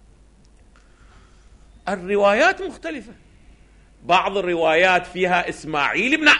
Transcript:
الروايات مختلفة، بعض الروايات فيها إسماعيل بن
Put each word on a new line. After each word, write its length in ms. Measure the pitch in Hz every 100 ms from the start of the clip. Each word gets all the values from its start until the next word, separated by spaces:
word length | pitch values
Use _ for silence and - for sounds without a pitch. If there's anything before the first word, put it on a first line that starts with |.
| - - _ _ _ _ _ - _ _ - - - - - - - - -
الروايات 760 | 196 180 202 202 214 339 381
مختلفة، 500 | 370 - 330 285 208 185 - - - - - - _ _
بعض 340 | - 180 190 196
الروايات 680 | 180 170 160 160 185 180 180
فيها 420 | 175 180 180 170
إسماعيل 680 | - - 151 123 139 247 311
بن 140 | 294